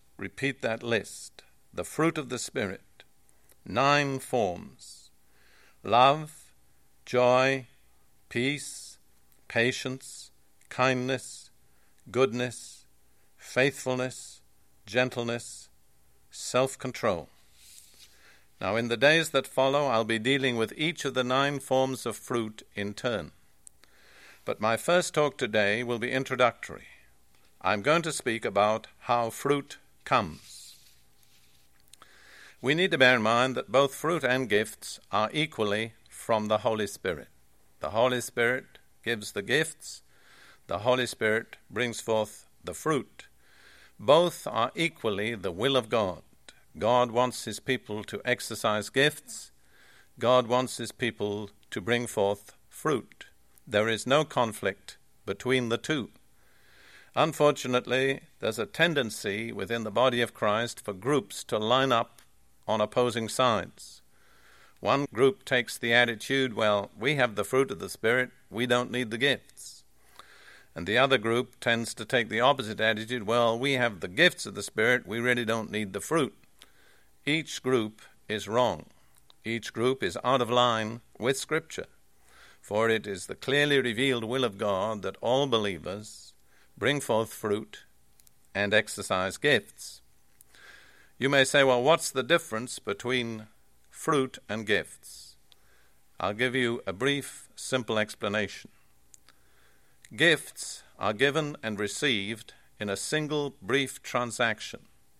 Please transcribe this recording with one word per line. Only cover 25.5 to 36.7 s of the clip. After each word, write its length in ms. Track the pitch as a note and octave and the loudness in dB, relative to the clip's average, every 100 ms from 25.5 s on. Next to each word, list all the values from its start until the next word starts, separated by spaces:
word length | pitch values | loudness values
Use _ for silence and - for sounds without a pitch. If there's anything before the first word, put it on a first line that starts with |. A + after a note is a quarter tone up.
| G#2+ G2+ A2 | 4 4 2
will 160 | A#2+ A#2 | 0 -2
be 100 | A#2+ | 0
introductory. 800 | C3 C3+ B2+ B2 - - - - - - _ _ _ _ _ | -2 0 4 4 4 -8 -14 -16 -20 -20 _ _ _ _ _
I'm 200 | F#2 G#2 | 0 2
going 200 | B2 E3 | 4 2
to 80 | D#3+ | 2
speak 340 | - B2 A2+ | -4 -2 -2
about 440 | A2+ G2 G#2+ A2 - - | 0 4 4 2 -4 -8
how 280 | - A#2+ A2+ | 0 0 0
fruit 480 | - C#3 C#3+ C#3+ - _ _ | -2 0 0 -2 -14 _ _
comes. 720 | - E3 F2 - - - - - - _ _ _ _ _ _ _ _ _ _ - - - - - - - | 2 2 2 -6 -18 -20 -20 -20 -20 _ _ _ _ _ _ _ _ _ _ -20 -20 -20 -20 -20 -20 -4
We 140 | B2 | 0
need 160 | D#3+ F#3 | 2 2
to 80 | D#3+ | 6
bear 160 | B2+ | 6
in 80 | B2 | 8
mind 320 | A2 A#2 C3 | 4 4 2
that 160 | B2 - | 0 2
both 240 | B2 C#3 | 2 2
fruit 300 | - D3+ E3+ | 0 -2 0
and 240 | B2+ B2+ B2 | 0 0 2
gifts 500 | G#2 G#2+ - - - _ | 2 2 -6 -14 -14 _
are 180 | G2+ G#2+ | 0 0
equally 600 | D#3 D#3 - G#2 G#2 A2+ - _ | 0 -4 -2 -2 -2 -4 -10 _
from 380 | - - A2 G#2+ | -10 0 0 2
the 120 | G#2+ | 0
Holy 300 | B2 | 2